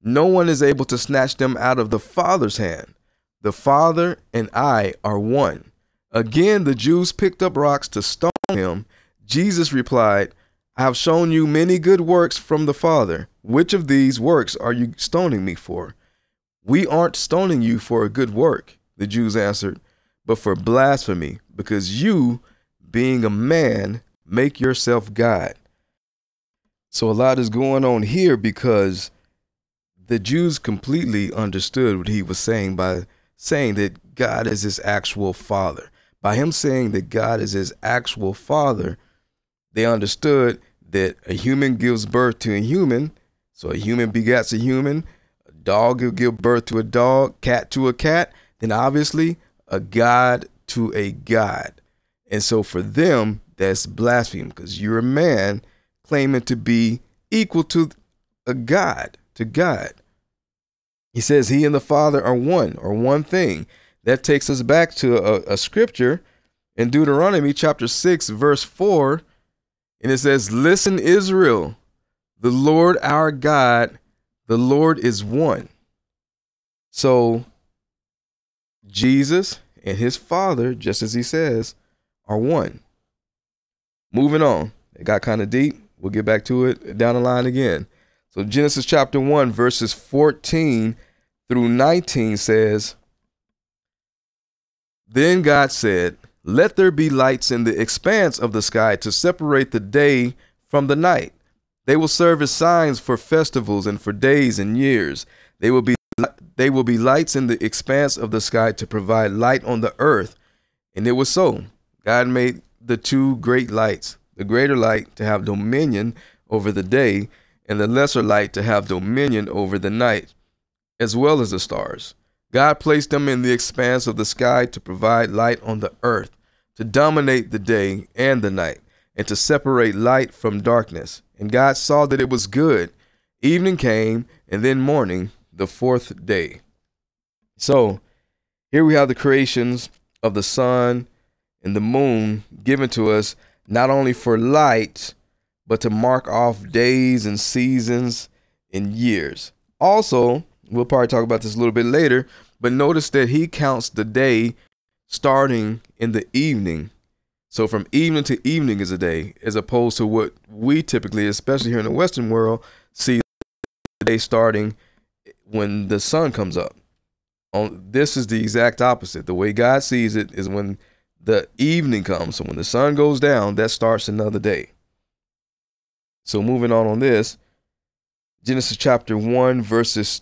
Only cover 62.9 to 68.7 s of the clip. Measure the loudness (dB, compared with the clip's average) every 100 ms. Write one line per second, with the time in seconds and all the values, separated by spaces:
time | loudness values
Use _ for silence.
62.9 | -2 2 0 0 -2 0 -4 -10 _ _
63.9 | _ 0 0 2 0 0 -4 2 2 2
64.9 | 0 2 2 2 0 -2 -6 -2 0 0
65.9 | 2 0 0 _ _ _ _ _ -4 0
66.9 | 2 2 4 2 2 0 0 -2 -2 -4
67.9 | -2 0 0 -2 0 0 0 -4